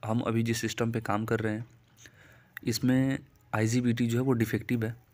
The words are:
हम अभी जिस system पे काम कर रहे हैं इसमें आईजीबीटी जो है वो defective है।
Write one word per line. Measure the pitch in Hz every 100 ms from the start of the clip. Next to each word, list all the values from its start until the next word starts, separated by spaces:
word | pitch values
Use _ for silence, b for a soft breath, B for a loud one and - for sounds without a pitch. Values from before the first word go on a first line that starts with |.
हम | 110 113
अभी | 104 113
जिस | 113 113
system | 110 - 117
पे | 117
काम | 110 104
कर | 110 113
रहे | 110
हैं | 107 117 - _ B B B B B B B
इसमें | - 113 127 127 135 135 - _ _
आईजीबीटी | 107 110 120 123 117 120
जो | 117
है |
वो | 131
defective | 120 110 107 - 123
है। | 110 113 _